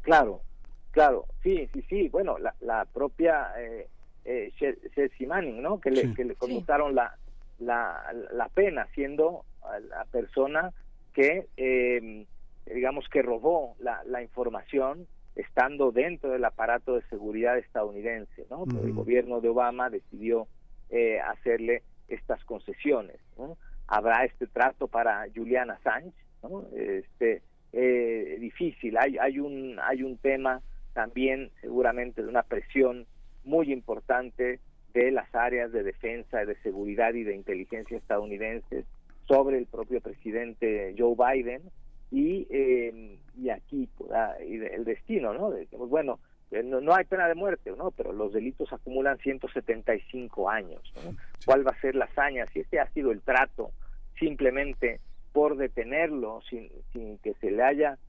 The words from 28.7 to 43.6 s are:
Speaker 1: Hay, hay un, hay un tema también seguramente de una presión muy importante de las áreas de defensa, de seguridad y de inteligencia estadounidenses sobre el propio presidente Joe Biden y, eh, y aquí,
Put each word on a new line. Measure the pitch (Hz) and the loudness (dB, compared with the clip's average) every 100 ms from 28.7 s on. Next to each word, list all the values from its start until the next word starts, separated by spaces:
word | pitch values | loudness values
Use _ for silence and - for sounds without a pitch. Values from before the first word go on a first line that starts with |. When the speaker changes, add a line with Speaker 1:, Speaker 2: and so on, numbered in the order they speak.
| - 117 113 | -2 0 2
Speaker 1:
Hay, | 139 131 | 2 4
hay | 135 139 | 0 0
un, | 143 139 131 104 | -6 -6 -8 -4
hay | 73 131 | -2 -2
un | 131 123 | -4 0
tema | 135 135 135 127 - - - | 0 2 0 -2 -6 -12 -8
también | 120 110 123 131 131 123 - | -4 -4 0 2 0 -4 -12
seguramente | 120 120 120 123 123 117 | -4 2 2 2 -4 -6
de | 107 | 0
una | 123 | 0
presión | - 107 - 139 127 123 120 - - - | 0 -4 -2 4 4 2 -12 -20 -20 -16
muy | 131 160 151 | 0 2 2
importante | 131 120 110 - 127 127 - 123 127 - - - | -2 -4 -6 0 0 0 -2 -2 -2 -10 -20 -2
de | 120 123 | 4 4
las | 131 - 120 | 4 0 0
áreas | 120 123 117 | 2 0 -2
de | 113 | -2
defensa, | 101 - 117 117 110 117 104 | -2 -4 -8 -8 -4 -4 -2
de | 101 | -4
seguridad | 110 95 104 101 117 | -6 -4 -4 2 2
y | 117 | 2
de | 107 98 | -4 -6
inteligencia | 98 92 95 113 107 117 | -6 -6 -6 -10 -8 -10
estadounidenses | - 104 104 101 110 113 - 131 135 - - - - | -2 -2 -2 -6 -6 -6 -8 -8 -8 -18 -20 -20 6
sobre | 135 139 135 | 6 6 2
el | 120 | -2
propio | 113 107 123 | -8 -4 -4
presidente | 113 101 110 110 120 110 113 104 95 101 | -6 -10 -6 -4 -6 -2 0 0 -2 2
Joe | 120 117 | 2 6
Biden | 123 135 120 127 180 - - - - | 4 4 0 -6 -12 -18 -18 -18 -4
y, | 135 156 190 - | 2 2 0 -2
eh, | 135 131 123 117 113 110 98 - 127 | 2 4 4 2 -6 -16 -18 -20 -6
y | 127 | -4
aquí, | 101 | -4